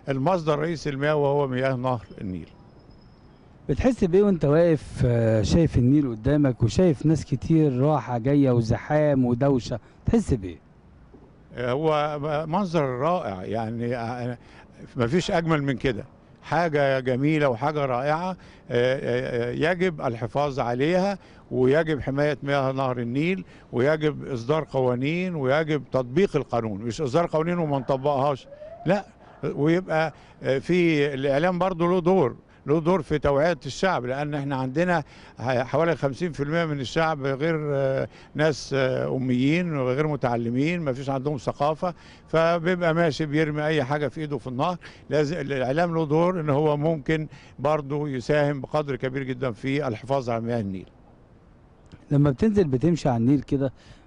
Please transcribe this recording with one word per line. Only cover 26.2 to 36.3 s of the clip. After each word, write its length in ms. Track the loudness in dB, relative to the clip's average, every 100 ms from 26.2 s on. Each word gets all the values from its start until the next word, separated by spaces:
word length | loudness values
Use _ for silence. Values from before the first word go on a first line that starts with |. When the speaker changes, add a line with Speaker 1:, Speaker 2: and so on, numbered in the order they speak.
| 2 0
Speaker 1:
القانون، 440 | -2 -2 -2 -4
مش 200 | -6 -4
إصدار 260 | 0 0 0
قوانين 320 | 0 0 -2
وما 200 | -2 -2
نطبقهاش، 680 | -2 -2 0 2 0 -2 -8 -18 -18 -8 -2
لا. 180 | -2 -2 -20 -20 -10
ويبقى، 680 | -8 0 2 2 0 -2 -2 -6 -20 -8
آه، 160 | -2 -2
في 560 | 0 2 4 2 0
الإعلام 440 | 0 0 2 2 0
برضو 280 | -2 0 0
له 140 | 2
دور، 360 | 2 2 2 -2 -18 -10 -2
له 140 | 0
دور 220 | 2 0
في 160 | 0 -2
توعية 400 | 2 2 2 0 -6
الشعب، 380 | -2 0 0 -2
لأن 280 | -4 -4
احنا 220 | -4 -4 -4
عندنا 460 | -2 0 0 0 -2 -16 -20 -8
ح-، 40 | -2 0
حوالي 380 | 0 0 0 0
خمسين 360 | -2 -2 -6